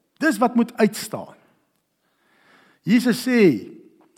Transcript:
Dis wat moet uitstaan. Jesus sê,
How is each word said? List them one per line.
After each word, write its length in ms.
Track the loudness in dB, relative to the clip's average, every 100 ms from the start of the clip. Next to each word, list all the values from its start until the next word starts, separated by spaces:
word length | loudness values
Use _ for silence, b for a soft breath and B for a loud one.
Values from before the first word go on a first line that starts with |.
| _ -4
Dis 200 | -2 0
wat 180 | 0 0
moet 160 | -2 0
uitstaan. 600 | -2 -2 -12 -14 -14 -20 _ _ _ _ _ _ b b b b b b b b
Jesus 380 | 0 0 2 -2 0
sê, 420 | 4 4 2 -6 -20 -20 _ _